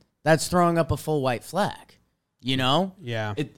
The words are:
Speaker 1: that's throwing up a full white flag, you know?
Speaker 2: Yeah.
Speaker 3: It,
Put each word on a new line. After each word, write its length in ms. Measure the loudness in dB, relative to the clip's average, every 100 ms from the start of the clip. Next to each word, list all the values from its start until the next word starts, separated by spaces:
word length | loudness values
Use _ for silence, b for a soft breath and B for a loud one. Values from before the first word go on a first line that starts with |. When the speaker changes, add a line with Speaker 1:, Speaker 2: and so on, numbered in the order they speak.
| _ _ 2
Speaker 1:
that's 240 | 2 2
throwing 280 | 2 4 2
up 140 | 0
a 60 | -2
full 240 | -2 -2
white 240 | 0 -2 -4
flag, 500 | -4 -4 -6 -18 _ _ _ _ _
you 160 | -4 0
know? 360 | 2 2 0 -6
Speaker 2:
Yeah. 340 | -8 -6 -4 -4
Speaker 3:
It, 180 | -8